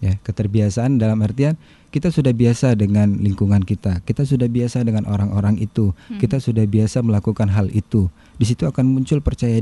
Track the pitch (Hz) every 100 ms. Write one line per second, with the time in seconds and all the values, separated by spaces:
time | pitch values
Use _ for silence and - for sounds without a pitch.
0 | 101 98 - 104 104 107 104 107 123 131
1 | 110 110 107 117 143 160 - - _ 147
2 | 175 156 127 117 117 117 131 110 101 104
3 | 104 98 101 98 101 101 92 104 101 90
4 | - 113 135 135 123 120 120 127 117 107
5 | 104 104 101 101 101 107 107 - 104 -
6 | - 214 120 135 127 113 107 107 110 131
7 | 117 104 110 104 104 101 95 107 - 110
8 | 92 - - - 117 123 156 135 131 131
9 | 131 147 - - 123 113